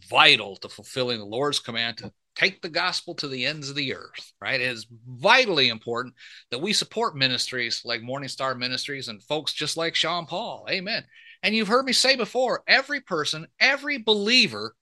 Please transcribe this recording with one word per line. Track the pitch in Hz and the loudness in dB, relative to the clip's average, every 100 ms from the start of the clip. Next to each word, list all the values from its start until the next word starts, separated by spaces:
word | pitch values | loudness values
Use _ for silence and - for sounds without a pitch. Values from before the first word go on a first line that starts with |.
| - | 0
vital | 123 151 131 104 95 | 6 8 6 2 -10
to | 101 | -12
fulfilling | - 98 131 123 113 | -14 -8 -4 -2 -4
the | 101 | -6
Lord's | 117 143 139 | -2 -2 -2
command | - 113 117 117 | -4 -4 -4 -6
to | 110 - _ | -14 -18 _
take | - 190 190 | 0 0 0
the | 180 | -6
gospel | 160 180 170 - 170 | -2 -2 -2 -6 -8
to | 147 | -6
the | 131 | -4
ends | 127 156 139 | -4 -4 -6
of | 143 | -4
the | 135 | -4
earth, | - - - - - | -6 -12 -18 -20 -10
right? | 101 131 | -4 -2
It | 127 | -2
is | 117 113 117 120 | -4 -12 -18 -18
vitally | 123 175 262 240 156 127 | 2 6 6 6 4 2
important | 110 - 117 123 - - - - | 2 -4 -4 -6 -12 -20 -20 -10
that | 123 | -4
we | 190 | -2
support | 196 - 214 226 | 0 -2 -2 -2
ministries | 147 131 123 - 127 117 - | 0 0 0 -2 -4 -4 -4
like | 120 117 | -6 -6
Morning | 117 139 135 | -6 -8 -8
Star | - 131 | -4 -4
Ministries | 123 123 123 - 139 120 | -2 -4 -4 -6 -8 -10
and | 104 | -12
folks | - 151 143 | -6 -4 -4
just | - 151 160 | -4 -4 -2
like | 165 - | -2 0
Sean | 165 175 | 0 -2
Paul. | 156 175 220 123 101 | -4 -6 -6 -8 -6
Amen. | 185 185 226 - - - - | -6 -4 -6 -8 -18 -20 -4
And | 196 | 0
you've | 220 196 | 2 2
heard | 247 | 2
me | 269 | 2
say | 226 254 262 | 2 4 2
before, | 208 240 254 170 - | 0 0 0 0 2
every | 233 269 285 | 2 2 -6
person, | - 165 147 156 165 - | -4 -2 -2 -4 -8 2
every | 254 277 277 285 | 2 2 -2 -2
believer | 220 214 202 254 202 104 110 - | 0 2 4 6 4 0 -10 -12